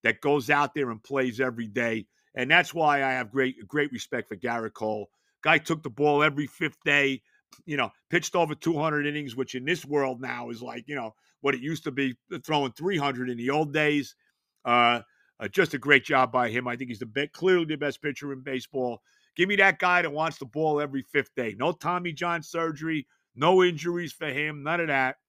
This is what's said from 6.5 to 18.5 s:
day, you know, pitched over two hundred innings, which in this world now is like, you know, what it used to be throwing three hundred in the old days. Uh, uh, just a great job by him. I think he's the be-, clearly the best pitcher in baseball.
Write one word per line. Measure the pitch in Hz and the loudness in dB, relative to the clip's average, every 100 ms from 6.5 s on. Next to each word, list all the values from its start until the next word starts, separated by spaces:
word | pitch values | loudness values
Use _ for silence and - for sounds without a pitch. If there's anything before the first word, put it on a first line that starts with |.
| - 156 - - | -4 -6 -4 0
day, | 143 139 135 _ _ _ - - | 2 2 -2 _ _ _ -20 -6
you | 147 | -2
know, | 113 _ _ | -2 _ _
pitched | 170 - 180 | -2 0 0
over | 165 | 0
two | 151 - 160 | 0 -2 0
hundred | 156 151 147 | 0 0 -2
innings, | 147 143 117 | -4 -8 -6
which | 131 131 | -6 -4
in | |
this | 131 175 139 | -4 -4 0
world | 143 135 123 | 0 0 -4
now | 127 120 120 | -8 -8 -8
is | 117 | -10
like, | 123 120 120 | -10 -12 -10
you | 147 | -8
know, | 113 _ _ _ | -8 _ _ _
what | 139 131 | 0 0
it | |
used | 139 160 147 | -4 -6 -6
to | |
be | 127 135 123 _ - 135 | -2 -4 -4 _ -12 -2
throwing | 151 135 | 0 0
three | - 170 180 | -4 -4 -2
hundred | 143 127 123 | -2 -2 -6
in | 120 | -4
the | 120 | -2
old | 147 156 | 0 0
days. | 151 151 147 135 _ _ _ _ _ 120 | 0 2 2 -2 _ _ _ _ _ 2
Uh, | 120 120 120 - _ _ _ | 4 6 4 -2 _ _ _
uh, | 107 | -4
just | 185 165 | 0 2
a | 139 | 0
great | 131 139 | 4 4
job | - 139 123 | 6 2 4
by | 123 120 | 2 0
him. | 117 123 | -2 -4
I | 120 | -8
think | 127 | -8
he's | 110 | -10
the | 113 | -6
be-, | 120 147 | -4 -6
clearly | - 185 185 160 | 0 2 4 2
the | 151 | -2
best | 147 - | -4 -4
pitcher | 151 135 143 | -6 -6 -10
in | 135 | -10
baseball. | 131 | -6